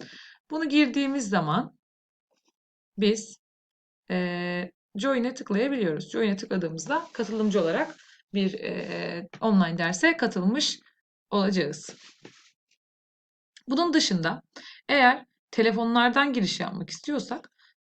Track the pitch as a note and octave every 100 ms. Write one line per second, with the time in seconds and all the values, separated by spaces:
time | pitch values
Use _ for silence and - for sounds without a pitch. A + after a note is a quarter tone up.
0 | - - - - - D#4 D#4 D4 C4+ C#4
1 | C#4 C#4 G#3 F#3+ D#3 F#3+ - _ _ _
2 | _ _ _ _ _ _ _ _ _ -
3 | G#3 A3 - - _ _ _ _ _ _
4 | - F3+ F3+ F3 F3 F3 F#3 _ _ G3+
5 | C4+ B3+ A#3+ C4 - G3+ C4+ C4+ F3 D3+
6 | - A3+ G#3+ F#3+ A3 F#3+ E3 D#3+ G3+ D#4
7 | - - G#3 A3 G#3+ G3 E3 G#3+ D#4 -
8 | - - _ G3 F#3+ - - - - E3+
9 | F3 E3+ - - A3 G3 E3+ E3+ E3+ -
10 | E4 E4 A3+ F#3 F#3 C#4 - - _ _
11 | _ _ - G3+ G3+ F#3 D3 D3+ - -
12 | - _ - - _ _ _ _ _ _
13 | _ _ _ _ _ - - C4+ E4+ D4+
14 | - F3+ D#3+ D#3+ - - - - - C#4
15 | B3 C4 - _ - - A3+ G#3+ A#3 A#3+
16 | A#3+ C4+ C#4+ B3 F#3 - - - D3 -
17 | - C#4 - A#3+ - _ _ _ _